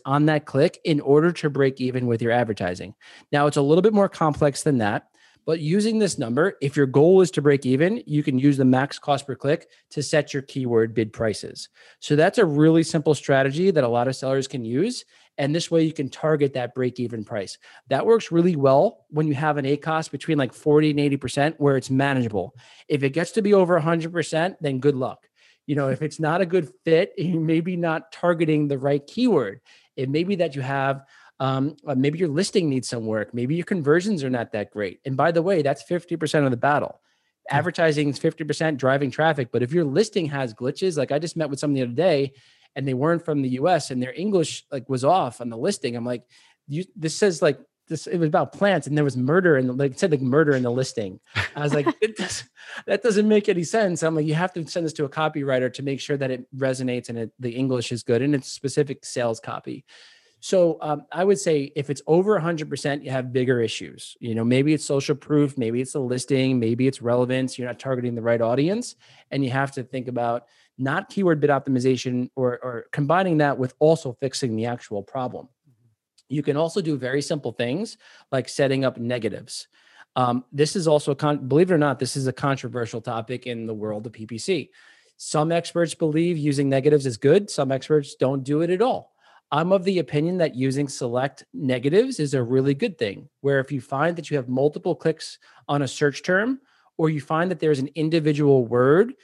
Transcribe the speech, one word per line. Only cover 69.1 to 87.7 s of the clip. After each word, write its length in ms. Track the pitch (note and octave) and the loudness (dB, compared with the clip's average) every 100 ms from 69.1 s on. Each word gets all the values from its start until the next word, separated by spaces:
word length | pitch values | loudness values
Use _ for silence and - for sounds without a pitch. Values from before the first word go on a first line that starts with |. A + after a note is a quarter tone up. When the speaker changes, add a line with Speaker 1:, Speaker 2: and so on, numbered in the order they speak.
| - - | -20 -8
Speaker 1:
and 120 | C#3 | -4
you 60 | C3+ | -2
have 220 | C3+ C#3 | 0 -2
to 120 | C3+ | -4
think 240 | A#2+ C3 B2 | -10 -8 -6
about 380 | B2 A#2+ A#2+ - _ _ - | -4 -2 -4 -8 _ _ -6
not 300 | C3 D#3+ G3+ | -4 -4 -6
keyword 300 | - F#3 D#3 | 0 2 2
bid 100 | D3 | 2
optimization 800 | C#3 C3 B2+ B2+ B2+ B2+ B2 B2+ - | 2 2 0 2 0 0 -4 -4 -2
or, 240 | B2+ B2 | -2 -2
or 240 | B2+ A#2 - | -8 -10 -8
combining 480 | - C#3+ E3+ F#3+ D#3 | -4 0 2 2 2
that 180 | D3 B2 | 2 0
with 160 | B2+ - | -4 2
also 360 | D3+ D#3+ C3+ A#2+ | 4 4 0 -6
fixing 360 | C3+ - C3 A2 | -6 -4 -4 -2
the 120 | A#2 | -4
actual 340 | A#2+ - G2+ | -6 -8 -10
problem. 480 | G2 C3 B2 F2 - _ _ _ _ _ _ _ - | -8 -8 -8 -10 -16 _ _ _ _ _ _ _ -8
You 140 | D3 | -4
can 120 | D3 C#3+ | -2 0
also 260 | E3 G3+ | 0 -2
do 140 | D#3+ C#3+ | -4 -4
very 240 | B2 C#3 | -2 -2
simple 280 | C#3 D#3 C3+ | -2 -4 -6
things 460 | A2 A#2+ D3 A3 - _ - - | -4 -4 -4 -6 -12 _ -20 -8
like 160 | C3+ B2 | -6 -4
setting 380 | - C#3 C3+ C3 | 0 0 2 -2
up 140 | - | -2
negatives. 680 | A#2+ B2 A2 G2 - - - _ _ - - - | -6 -4 -4 -6 -12 -16 -18 _ _ -20 -8 -2
Um, 300 | B2 A#2+ - | 0 0 -2
this 240 | C#3+ D3+ G3+ | 0 0 0
is 120 | D#3+ | 2
also, 280 | D3 D3 C#3 | 2 2 0
con-, 320 | D3 D3 C3 | 0 0 2
believe 240 | C#3 F#3 | 2 4
it 20 | |
or 60 | E3+ | 4
not, 180 | D3 B2+ | 2 0
this 180 | B2+ C#3+ | -4 -4
is 120 | C3 | -4
a 40 | |
controversial 680 | B2 C#3+ C3+ B2 A#2+ A2+ A#2+ | -2 -2 -2 -4 -6 -6 -8
topic 460 | A2 A#2 A2 B2 B2+ | -8 -8 -6 -10 -10
in 180 | A#2 A2+ | -8 -8
the 80 | |
world 320 | A2 G#2+ G#2+ A2+ | -8 -6 -8 -10
of 80 | |
P 140 | G#2+ G#2+ | -14 -12
P 100 | A2+ | -8
C. 320 | - F3 - _ - _ _ - | -4 -4 -4 _ -20 _ _ -18
Some 340 | - D#3+ D#3+ | -4 0 0
experts 440 | E3+ E3 E3+ E3 - | 0 -2 -2 -2 0
believe 420 | D#3+ D3+ F3 E3 | 0 0 0 0
using 320 | D3 C#3 C#3 | 0 0 2
negatives 380 | C3+ C#3 D3 C3+ | 2 4 4 2
is 100 | A2 | 0
good. 320 | C3+ F3+ G3+ | 4 4 2
Some 220 | - C3+ | -4 -2